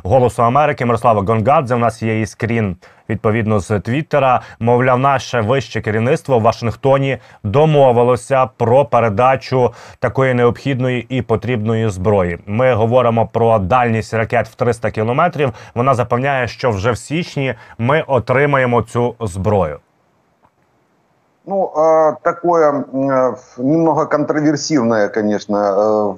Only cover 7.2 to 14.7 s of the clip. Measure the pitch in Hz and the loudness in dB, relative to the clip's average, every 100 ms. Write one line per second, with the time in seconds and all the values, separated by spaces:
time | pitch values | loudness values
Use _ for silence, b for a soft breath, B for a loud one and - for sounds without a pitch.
7.2 | B B 104 127 156 147 135 120 120 123 | B B -2 2 4 4 4 4 2 0
8.2 | - 135 127 - 113 127 - 120 113 98 | 0 0 0 -2 2 2 2 2 2 2
9.2 | 127 131 - 131 120 B B B 123 135 | 2 0 -2 0 0 B B B -4 0
10.2 | 131 120 120 - 139 127 127 123 113 131 | 0 2 2 0 -4 -2 -2 -4 -4 -6
11.2 | 123 113 110 120 107 113 113 92 110 101 | -2 -2 -2 -4 -2 -2 -2 -2 0 2
12.2 | 87 85 - 107 127 101 113 127 120 117 | 0 -4 -6 0 2 2 2 2 2 0
13.2 | 110 113 117 113 92 127 120 113 - 113 | 0 0 2 2 2 0 2 -2 -4 -4
14.2 | 113 120 110 - 120 | -2 -2 -2 -2 -2